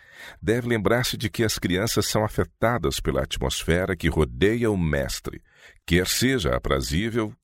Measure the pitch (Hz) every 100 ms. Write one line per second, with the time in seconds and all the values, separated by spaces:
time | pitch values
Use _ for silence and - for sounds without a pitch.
0 | - - - - 85 117 120 117 98 120
1 | 127 - 110 - 110 - 101 87 113 -
2 | - 110 107 - 90 - 113 120 71 -
3 | - 69 67 - 65 - - 85 95 92
4 | 82 80 69 62 98 117 117 98 82 71
5 | 67 - - - _ _ - - - 87
6 | 92 - 123 135 73 62 - 69 65 78
7 | 113 113 110 117